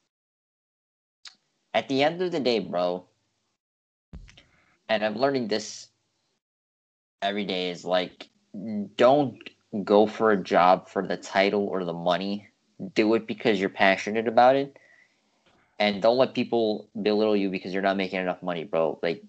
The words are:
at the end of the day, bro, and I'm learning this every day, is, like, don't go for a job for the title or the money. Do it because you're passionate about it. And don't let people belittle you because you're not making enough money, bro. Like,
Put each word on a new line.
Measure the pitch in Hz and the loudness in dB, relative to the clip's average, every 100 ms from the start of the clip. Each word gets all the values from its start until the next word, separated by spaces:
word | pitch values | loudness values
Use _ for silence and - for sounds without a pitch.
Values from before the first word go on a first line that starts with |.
| _ _ _ _ _ _ _ _ _ _ _ _ - - _ _ _ | _ _ _ _ _ _ _ _ _ _ _ _ -20 -20 _ _ _
at | 117 113 | -6 -2
the | 135 | 0
end | 147 170 | 0 0
of | 185 | -4
the | 165 | -2
day, | 123 113 | 0 -2
bro, | 87 87 90 90 - _ _ _ _ _ _ _ _ _ _ - - - _ _ _ _ - | -2 -4 -2 -4 -10 _ _ _ _ _ _ _ _ _ _ -20 -20 -20 _ _ _ _ -4
and | 110 | -2
I'm | 107 107 | -2 -2
learning | 139 135 110 | -2 -2 -2
this | 107 - - - _ _ _ _ _ _ _ _ _ _ _ _ - | -4 -6 -16 -20 _ _ _ _ _ _ _ _ _ _ _ _ -8
every | 98 101 98 | -6 -4 -4
day, | 90 90 | -4 -6
is, | 87 | -6
like, | 85 92 90 - - _ _ - 110 104 98 - | -2 -2 -2 -10 -20 _ _ -14 -8 -8 -6 4
don't | 123 147 131 110 - - _ 107 | 4 4 2 -6 -18 -20 _ -4
go | 90 104 107 | 4 6 4
for | - 110 | 2 2
a | 104 | 2
job | 87 92 90 92 - | 2 4 6 4 0
for | 101 90 | -4 -4
the | 87 | -6
title | - 98 101 101 101 | -2 0 2 2 -2
or | 95 | -4
the | 87 | -4
money. | 85 87 87 98 104 - _ _ - 98 | -4 0 0 -2 -8 -12 _ _ -16 -4
Do | - 107 | 0 2
it | 113 110 | 2 -2
because | 107 123 98 | -4 0 0
you're | 95 | -2
passionate | - 98 95 104 110 113 | 2 2 2 -2 -4 -2
about | 113 123 135 | 4 4 4
it. | 139 - _ _ _ _ _ _ _ _ _ - | -2 -12 _ _ _ _ _ _ _ _ _ -2
And | 104 101 | -2 2
don't | 113 123 | 2 4
let | - | 2
people | 127 113 117 110 104 - 110 | 0 -2 0 0 -4 -8 -4
belittle | 101 107 107 104 | 0 2 2 2
you | 98 | 0
because | 92 95 | -4 -6
you're | 95 | -2
not | 98 98 | -2 -2
making | 92 95 | -2 -4
enough | 92 90 | -4 -6
money, | 90 85 | -6 -6
bro. | 76 82 80 69 | -4 -2 -2 -2
Like, | 85 82 | -4 -6